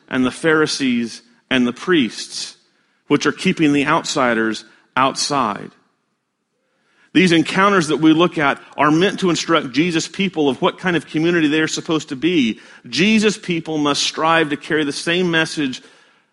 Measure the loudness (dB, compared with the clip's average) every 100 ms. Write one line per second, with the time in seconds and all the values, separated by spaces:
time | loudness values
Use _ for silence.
0 | -8 -4 -4 -2 0 2 0 -2 -2 -2
1 | -4 -10 _ _ -4 0 0 -2 0 0
2 | 0 -4 -12 -12 -12 -16 _ _ _ _
3 | -2 0 0 -2 -2 2 2 2 2 0
4 | 0 0 0 2 -2 -4 -12 _ _ 0
5 | 0 -2 -4 -2 -2 -4 -12 _ _ _
6 | _ _ _ _ _ _ _ _ _ _
7 | _ 2 4 2 2 2 4 2 0 2
8 | 4 4 2 2 -2 -2 -8 0 2 4
9 | 2 0 -2 -2 0 0 0 -2 0 -2
10 | -4 -4 -4 0 0 2 -2 -2 -2 -2
11 | -2 -2 0 2 2 0 0 -4 -4 -4
12 | -4 -4 0 2 0 -2 -12 -20 -8 0
13 | 2 4 2 -2 -4 -6 -4 -2 0 0
14 | -4 -2 2 2 2 -4 -2 -2 -2 -4
15 | -2 0 2 0 0 -2 -4 -6 -16 _
16 | _ _ _